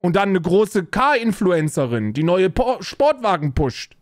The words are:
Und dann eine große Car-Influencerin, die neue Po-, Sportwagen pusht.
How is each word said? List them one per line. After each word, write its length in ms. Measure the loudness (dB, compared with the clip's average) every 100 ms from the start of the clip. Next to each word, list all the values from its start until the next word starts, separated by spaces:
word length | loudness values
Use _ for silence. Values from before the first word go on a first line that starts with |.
Und 140 | 2
dann 140 | 0 2
eine 120 | 0
große 440 | 2 2 2 0
Car-Influencerin, 1300 | -2 0 2 2 0 0 0 2 0 -2 -2 -2 -2
die 100 | -2
neue 280 | 0 2 2
Po-, 300 | 0 -2 -2
Sportwagen 720 | -6 0 0 2 0 0 -2
pusht. 420 | -2 -2 -4 -14 _